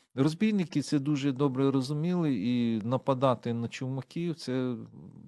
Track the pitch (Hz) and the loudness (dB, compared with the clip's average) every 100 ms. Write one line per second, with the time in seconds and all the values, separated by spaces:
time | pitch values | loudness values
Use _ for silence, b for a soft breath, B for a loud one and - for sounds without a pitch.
0 | B 123 143 160 220 208 165 151 131 151 | B 0 0 2 2 2 0 -2 0 0
1 | 135 147 143 127 143 127 139 135 127 147 | 0 0 0 2 2 4 2 2 0 -2
2 | 170 180 156 123 113 123 117 113 107 131 | 0 0 0 0 0 2 2 0 0 -2
3 | - 131 135 120 120 117 117 - 131 135 | 0 2 2 2 -2 -4 -4 -6 -6 -6
4 | - 165 175 156 - 131 127 117 113 110 | -8 -6 -4 -4 -4 -2 -2 -4 -10 -18
5 | 82 - | -20 -20